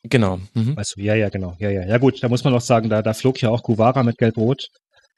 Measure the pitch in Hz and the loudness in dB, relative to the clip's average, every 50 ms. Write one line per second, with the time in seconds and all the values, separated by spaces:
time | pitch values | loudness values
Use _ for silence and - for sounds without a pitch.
0 | - 113 - 120 107 95 92 90 95 - - 117 110 123 151 104 98 - - 101 | -4 0 2 2 2 2 0 -4 -8 -6 -4 -2 -2 -2 -2 -4 -6 -8 -8 -4
1 | 101 104 107 110 104 98 - 95 92 87 87 85 104 101 98 95 90 98 113 123 | -2 0 2 2 0 0 -2 -4 -6 -8 -8 -6 -4 -4 -2 -4 -2 0 0 2
2 | 135 131 - - 131 117 123 120 - 143 123 120 - - 123 113 110 110 107 107 | 2 2 2 0 -2 -2 -2 0 0 0 0 0 2 2 2 2 2 0 0 0
3 | 104 110 110 - - 127 131 - 123 110 117 117 - - 113 107 110 123 - 139 | 0 -2 -4 0 -2 -2 0 0 0 -2 -2 -2 -2 -2 0 2 2 2 2 2
4 | 120 117 110 - 117 113 - 120 110 117 139 - - - _ _ _ _ _ _ | 0 0 0 2 0 0 2 2 0 0 0 -2 -6 -14 _ _ _ _ _ _
5 | _ _ _ | _ _ _